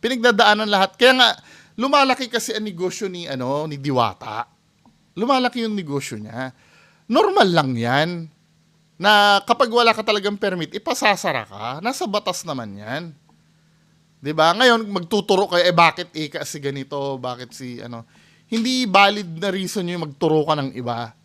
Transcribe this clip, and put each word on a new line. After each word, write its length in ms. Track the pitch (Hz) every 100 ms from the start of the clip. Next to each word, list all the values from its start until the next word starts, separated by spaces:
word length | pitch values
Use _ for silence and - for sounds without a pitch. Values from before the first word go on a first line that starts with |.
Pinagdadaanan 640 | 233 254 233 214 208 208
lahat. 320 | 214 202 190 -
Kaya 160 | 240
nga, 180 | 254 233 - - - _ -
lumalaki 560 | 254 285 269 254 247
kasi 240 | 233 220 214
ang 80 |
negosyo 480 | 214 170 180 180 196
ni, 160 | 180 170
ano, 400 | 135 127 143 156
ni 80 | 143
Diwata. 720 | 139 127 113 95 113 107 120 _ _ _ _ _ _
Lumalaki 560 | - 240 269 247 240 226
yung 80 | 208
negosyo 400 | 160 143 139 110
niya. 400 | 107 113 131 - _ _ _ _
Normal 480 | _ 247 427 392 202
lang 240 | 170 139 123
yan 340 | 117 135 160 175 160 _ _ _ _ _ _ _
na 400 | 190 208 208 202 -
kapag 240 | 240 247
wala 240 | 233 233
ka 80 | 214
talagang 320 | 214 208 202
permit, 400 | 202 208 180 156
ipasasara 720 | 208 - 254 226 196 196 135 107
ka. 200 | 101 110 135
Nasa 260 | 208 269 294
batas 320 | 208 208 175
naman 320 | 165 135 110
yan. 400 | 98 107 135 170 143 _ _ _ _ _ _ _ _ _ _
Di 160 | 135
ba? 160 | 156 160
Ngayon, 400 | 185 254 233 214
magtuturo 560 | 196 170 208 202 190 202
kayo, 160 | 175
eh, 80 | 175
bakit 400 | 170 170 156 139
ika 320 | 156 151 151
si 160 | 143 151
ganito, 560 | 139 139 135 143 139 135
bakit 320 | 127 123 123
si, 240 | - 127 120
ano. 240 | 120 120 113 _ _ _ _
Hindi 400 | 226 233 254 247
valid 480 | 190 202 208 185 165
na 160 | 196
reason 320 | 190 185 214 175
yung 240 | 175 160
magturo 320 | 139 165 156
ka 160 | 147 151
ng 160 | 135
iba. 400 | 110 120 117 117 _